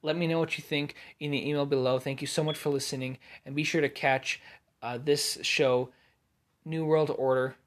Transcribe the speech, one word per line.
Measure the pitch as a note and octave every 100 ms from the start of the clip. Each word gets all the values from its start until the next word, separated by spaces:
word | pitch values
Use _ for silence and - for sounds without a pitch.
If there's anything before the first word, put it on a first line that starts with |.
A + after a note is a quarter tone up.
Let | D#3 D#3+
me | E3
know | E3
what | D#3+ -
you |
think | - D3+ C#3+ - - -
in | D3
the | C#3+ C#3+
email | D3 C#3+
below. | C#3 B2+ B2+
Thank | C#3 C3+
you | C#3
so | -
much | D#3 D3+
for | D3+
listening, | C#3 - C3+ C3 C3 - - -
and | C#3
be |
sure | D3+ E3
to | C#3+
catch, | - C#3 C3 - - - - _ _
uh, | A#2 A#2+
this | D3 C#3+ - -
show, | - - C#3 B2+ B2+ _ _ _ _ _ _ _
New | D#3+ D#3+ D#3
World | D#3 D3 -
Order | C3 C3 C3 -